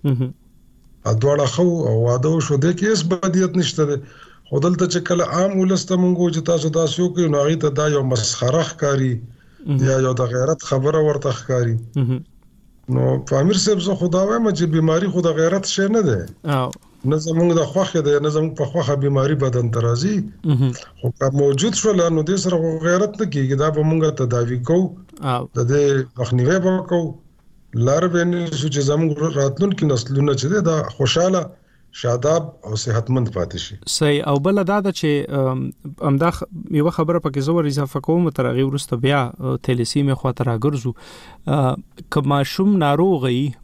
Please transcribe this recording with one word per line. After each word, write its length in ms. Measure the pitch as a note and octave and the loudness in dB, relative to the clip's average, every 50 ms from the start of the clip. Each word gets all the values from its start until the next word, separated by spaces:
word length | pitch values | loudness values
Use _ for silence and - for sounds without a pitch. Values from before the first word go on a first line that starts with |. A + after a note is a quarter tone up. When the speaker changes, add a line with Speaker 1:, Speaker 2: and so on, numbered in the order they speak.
| - | 0
Speaker 1:
مهم. 300 | D3 C3 A#2+ C3 B2+ - _ _ - _ - - - _ _ _ - - _ - | 0 0 0 -2 -4 -6 _ _ -20 _ -20 -20 -20 _ _ _ -20 -20 _ -4
Speaker 2:
ا، 60 | G#2 | -2
دواړه 340 | A2 A2 B2 C#3 C#3+ D3 C#3+ | 0 2 2 2 2 2 2
ښه 140 | A#2+ - - | 0 2 2
وو 260 | F3+ F3+ E3+ E3+ D3 | 2 2 2 2 0
او 80 | A2+ A2 A2+ | 0 2 2
واده 280 | A#2 A#2+ A#2+ B2+ B2+ D#3 | 2 2 2 2 2 2
وشو. 280 | D#3+ E3 C#3+ - D3 | 2 0 0 0 2
دې 160 | C3+ C#3 E3+ F3+ | 2 2 2 0
کې 80 | F3 G3 | 0 0
هیڅ 200 | G#3+ A3 G3 D#3 | 0 0 0 0
بدیت 520 | E3+ F#3 F3 - F#3+ E3 F#3 F#3 F3+ - | -2 -2 0 0 0 2 2 2 2 2
نشته 280 | F#3 E3 C3 - - D3+ | 0 0 0 0 0 0
دی. 180 | C#3+ D3 C#3 - - - - - - - - - - | 0 0 -4 -6 -12 -20 -20 -20 -20 -20 -20 -10 -4
خو 80 | C#3 C#3+ | -2 0
دلته 280 | C#3+ F3 F3+ F3 F#3 | 2 2 2 2 0
چې 100 | F3 F3 | 0 0
کله 280 | F3 - - F3+ F3 F3 | -4 -2 0 0 0 0
عام 340 | - C#3+ E3+ F#3 G3 G3 F#3+ | 0 0 0 0 2 2 2
ولس 280 | F#3 F#3 F#3+ F#3 - | 2 2 2 0 0
ته 100 | - F#3 | 0 0
مونږ 220 | F3+ F3+ F3+ F3+ F3 | 2 2 2 2 2
وایو 120 | F3 F3 | 0 0
چې 120 | D3+ D#3+ | 0 -2
تاسو 260 | - E3+ E3+ D#3 C#3+ D#3+ | 0 0 0 0 0 0
داسې 320 | D3+ E3 E3 D3 - F3 | 0 2 0 0 0 0
وکړئ، 280 | F3+ F3+ F3 F3 F3 D#3+ | -2 0 0 0 0 2
نو 80 | D3 C#3+ C#3+ | 2 2 2
هغې 120 | D3 E3 | 2 0
ته 120 | D3 D3+ D3+ | 0 0 0
دا 200 | C#3 D3 D3+ D3+ | 0 0 0 2
یو 140 | D3+ C#3+ | 2 0
مسخره 600 | C3+ B2+ B2+ A#2 G#2+ - - - A#2+ B2 C#3+ E3+ | 0 0 0 0 -2 -4 -4 -2 0 0 2 0
ښکاري 560 | D3+ D3+ - - D3+ C#3+ C#3 C3+ C3 B2+ B2 A2+ - - - - - - - - C#4+ | 0 -2 -4 -4 -2 0 0 0 0 0 -2 -4 -8 -14 -20 -20 -20 -20 -20 -12 -4
Speaker 1:
مهم. 180 | F3+ C#3+ C3 C3 | -2 0 2 2
Speaker 2:
یا 140 | C3+ C3+ C3 | 2 2 2
یو 140 | C3 B2+ | 2 0
د 80 | B2+ A#2+ | 0 0
غیرت 420 | B2+ A#2 B2 B2+ B2+ D3 D#3+ - | -2 0 0 0 0 0 0 -2
خبره 360 | - - C#3 C3 C3 D3 D#3 D#3+ | -2 -2 -2 0 2 2 2 2
ورته 320 | D#3 D3+ C#3+ C#3 C#3+ C#3 | 2 2 0 0 -2 -4
ښکاري. 480 | A#2+ - - - B2+ B2 A#2+ A#2 A2+ A2+ A#2 - - | -4 -4 -4 -2 0 0 0 0 -2 -4 -6 -6 -2
Speaker 1:
مهم. 280 | C#3+ B2+ A#2+ B2+ B2+ - _ _ - _ - _ - _ - _ - _ - | -2 0 0 -2 -4 -6 _ _ -20 _ -20 _ -20 _ -20 _ -20 _ -2
Speaker 2:
نو 320 | B2+ B2+ B2+ B2+ C3 C3 | 0 0 2 2 0 -2
په 160 | B2 - C#3 | -2 0 0
امیر 180 | C3+ C#3+ F#3 G#3 | 2 2 2 2
صاحب 240 | F#3+ - G#3+ G#3 F#3 | 2 2 0 0 0
زه 160 | E3+ G3 F#3+ | 0 -2 -2
خو 140 | - F3 F3 | -2 -2 0
دا 140 | E3 F#3 F#3+ | 2 2 2
وایم 260 | G3+ A3+ A#3 A3+ G#3+ | 2 0 0 0 0
چې 120 | F3+ D3+ | 0 0
بیماري 440 | F3 D#3+ D3+ E3 D#3+ D#3+ D#3+ E3 F#3+ | 0 0 2 2 2 2 2 2 0
خو 140 | G3 D3+ F3+ | 0 -2 0
د 60 | E3+ | 0
غیرت 380 | E3+ D3+ D#3 D#3+ E3 F#3+ G3 F#3+ | 0 2 2 2 2 2 0 -2
شی 240 | - - - G3 G3 | -4 -2 0 0 2
نه 120 | A3 A#3 | 2 2
دی. 480 | G3+ D3+ A2 F#2 E2 E2+ - _ - D3+ | 2 2 0 -2 -4 -8 -14 _ -4 -2
Speaker 1:
او. 220 | C#3+ C3 B2+ - - - _ - _ - - | -2 0 -2 -4 -6 -12 _ -20 _ -4 -2
Speaker 2:
نه 120 | C3 D3+ | 0 0
زموږ 380 | D#3 D#3 E3 D#3+ E3 F3 F3 E3 | 0 0 -2 0 2 4 4 4
د 80 | E3 D3+ | 2 0
خوښې 360 | - - F#3+ F#3 - - E3 | 0 0 -2 -2 0 0 0
دی، 200 | C#3+ D3 D3 C#3+ | 2 2 2 2
نه 60 | C#3+ D3+ | 2 0
زموږ 260 | D3+ D#3 D#3 D#3+ C3 | 0 0 -2 -2 -2
په 100 | - D3 | -4 -6
خوښه 300 | A#2 - E3+ C#3 A#2 C#3+ | -2 -2 -2 0 0 0
بیماري 400 | C3+ C3+ C#3+ C#3 C3+ C3 C#3 D#3 | 0 2 2 2 2 2 2 2
بدن 360 | C3 C#3 C3 A#2+ B2 A#2 A#2 | 0 0 0 0 0 0 0
ته 100 | A2+ A#2 | 0 0
راځي. 420 | A2+ A#2 A#2+ A#2+ D3+ G3 G#3+ F#3+ - - - - - | 0 0 0 0 0 0 0 0 -2 -4 -10 -6 -2
Speaker 1:
مهم. 280 | D#3+ C#3+ A#2+ C#3 B2+ | 0 2 2 2 0
Speaker 2:
خو 380 | A#2+ - - - - - - A#2+ | -2 -4 -14 -20 -14 -6 -6 -6
که 200 | - - C3+ C3+ | -4 -2 -2 0
موجود 420 | C3+ C#3+ C#3+ C#3 C#3 C3+ F3+ A#3 - | 2 2 2 2 2 2 0 0 0
شول، 380 | - - A3 G3+ F3+ E3+ E3+ | 0 0 2 2 2 2 2
نو 100 | E3 D#3+ | 2 0
دې 140 | D3+ D#3+ G3 | 0 0 -2
سره 200 | F#3+ - F#3 F3+ | -2 0 0 0
خو 220 | E3 D#3+ E3 D#3+ D#3+ | 0 0 -2 -2 -2
غیرت 440 | D#3 E3+ F3 F#3 G#3 G#3 G#3 - | 0 2 2 2 2 -2 -2 -4
نه 80 | A3 E3 | -4 -2
کیږي. 240 | C#3 C#3+ C3+ C3 C#3 | 0 -2 0 0 0
دا 160 | C3+ D3+ D#3 | 0 0 0
به 120 | D3+ D3+ | 2 2
مونږ 280 | D3+ D#3 D#3+ D#3+ D#3+ D3+ | 2 2 2 2 2 0
تداوي 480 | D3+ - C3 A#2+ A#2+ A#2+ A#2 A#2 B2+ B2 | 0 0 -2 0 0 0 0 -2 -2 -4
کوو. 380 | B2 - E3 F3+ F#3+ - - - - - - - | 0 2 2 2 2 0 -4 -12 -20 -20 -14 -8
Speaker 1:
او. 280 | D#3+ C3+ B2 B2 B2+ - - | -4 -4 -2 -4 -4 -4 -4
Speaker 2:
د 160 | B2+ A#2+ A#2 | -2 0 2
دې 360 | C#3 D3 C#3+ C#3+ C#3 C3+ C3 B2 _ B2 | 2 4 4 4 2 0 -2 -4 _ -6
مخنیوی 380 | A#2+ A#2 B2+ B2 B2 C#3 F3+ F#3+ | -4 0 0 2 2 2 2 2
به 280 | F3 F#3 F#3 F#3 F#3 - | 2 0 0 0 -2 -2
کوو. 260 | F3+ E3+ E3 D#3 - - - - _ _ _ - - - _ _ - | -2 -2 -2 -4 -8 -14 -20 -20 _ _ _ -20 -20 -20 _ _ -2
لار 340 | A#2 A#2 C3 C#3+ D#3+ F3+ F3+ | 0 2 2 2 2 2 0
به 120 | E3+ F3 | 0 0
یې 60 | E3+ | 0
نیسو 420 | F3 F3 F3 E3+ E3 D#3+ C3 C#3 D#3 | 0 0 -2 -4 -4 -6 -4 -4 -2
چې 120 | C3 D3 | -2 0
زموږ 560 | C#3 C#3 D3 D3+ E3 D#3+ D3 D3 D#3 E3 C#3 | 0 0 2 2 0 0 0 -2 -4 -2 0
راتلونکي 500 | C#3+ C#3 C#3 - - F#3+ G3+ F#3 - D#3+ | 0 0 0 0 0 -2 -2 0 0 0
نسلونه 460 | D3+ C3+ A#2 A2+ B2+ C#3 C3+ C#3+ D3 | 0 0 -2 -2 -2 0 2 2 2
چې 140 | C3+ A#2+ B2 | 2 0 0
دی، 140 | D3+ G3 G#3 | 0 0 0
دا 220 | F3 E3 D#3+ D#3 | 0 0 0 0
خوشحاله، 680 | C3+ - - - C#3 A#2 - D#3+ F3 F#3 F#3+ F3+ D#3 - - _ _ _ _ _ - _ | -4 -6 -4 -2 -2 0 2 2 2 2 2 0 -2 -4 -14 _ _ _ _ _ -20 _
شاداب 600 | - - - A#2+ A#2 B2 B2 D3 D#3+ E3+ D#3 - - - - | -14 -6 -2 -2 -2 0 2 2 2 2 0 -4 -14 -16 -10
او 120 | G#2 A2 | -8 -6
صحتمند 520 | G#2+ - B2+ A2 A2+ A2 - C3 C3 A#2+ G2+ | -6 -4 -2 -2 -2 0 0 0 0 0 -2
پاتې 280 | - F#2 E2+ E2 - | -2 -4 -6 -4 -6
شي. 200 | F2 - - G2+ - - | -10 -10 -12 -14 -14 -8
Speaker 1:
صحیح. 360 | - - - D#3 D3 D3 C#3+ - | -6 -4 0 0 0 0 0 0
او 120 | D3 C#3+ C#3+ | 0 0 0
بله 240 | C#3 F#3 G3+ G3+ | 2 2 0 0
دا 180 | F#3+ E3 G3+ G#3 | 0 0 0 0
ده 120 | F#3+ G3 | 0 -2
چې، 400 | F3 - - D3+ D3 C#3+ C#3 - | -4 -2 0 0 0 0 -2 -2
ام، 380 | C#3 C#3 C3+ C3 C3 C3 C3 C3 - _ - C#3+ C#3 - | -2 -2 0 0 -2 -4 -6 -8 -10 _ -16 -18 -12 -4
همدا 280 | D#3 D3 C#3 C#3 E3 F3 | -2 0 0 2 2 0
خ-، 160 | - - - - - D#3+ - - | -2 -4 -10 -12 -12 -16 -8 -2
یوه 200 | E3 D3 D3 E3+ | 0 0 0 0
خبره 280 | E3 - D#3+ D#3+ E3+ E3+ | 0 0 0 2 2 2
پکې 200 | - D3+ C3 C#3 | 0 -2 -4 -2
زه 140 | C3+ D3+ | -2 0
ور 120 | E3+ E3+ D#3 | 0 2 0
اضافه 360 | D3 C3+ D3 C#3+ C3 - C#3 | 0 0 -2 -4 -4 -6 -6
کوم، 300 | - - D#3+ F3 F3 D#3+ | -2 0 2 2 2 0
تر 240 | C#3+ - B2+ B2 B2 | 0 0 -2 0 0
هغې 80 | B2+ | 0
وروسته 340 | C3+ C3+ C3+ C#3+ - - B2 | 0 0 -2 -4 -4 -4 -4
بیا، 340 | A#2 B2 C3 C#3+ C#3+ B2 A#2 - - | -2 0 0 2 2 0 -2 -6 -8
آ، 180 | C3 C3 C3 B2 | -6 -4 -4 -4
تیلیسیمیا 520 | - - B2+ A#2+ A#2 - - C#3+ C#3+ C#3 C3 | -2 -2 0 0 -2 -2 0 0 0 0 0
خواته 300 | - - C3 A#2+ - B2+ | 0 -2 -4 -2 -2 -2
راګرځو. 480 | B2+ A#2 A2 A#2 D3 D3 C3 A2+ B2+ A2+ - - - - - - - - - - | -2 -2 0 -2 -2 -2 -2 -6 -6 -8 -8 -16 -20 -20 -20 -20 -20 -20 -12 -4
آ، 280 | D#3 C#3 D3 C3+ B2+ - - - - _ - - - | -2 0 0 0 0 -2 -4 -10 -18 _ -20 -16 -6
که 80 | - D#3 | -4 -2
ماشوم 560 | C#3 C#3+ C#3+ C#3+ C#3 - - - F#3+ G#3 G#3 | 0 0 0 0 0 -2 -2 0 2 2 2
ناروغه 520 | F#3 D3+ C#3+ C#3+ D3+ F3 G3 F#3 C#3+ B2+ C3 | 2 2 2 2 2 2 2 2 0 0 0
وي 240 | B2 B2+ C#3+ C#3+ A#2+ - | 0 0 -2 -4 -6 -10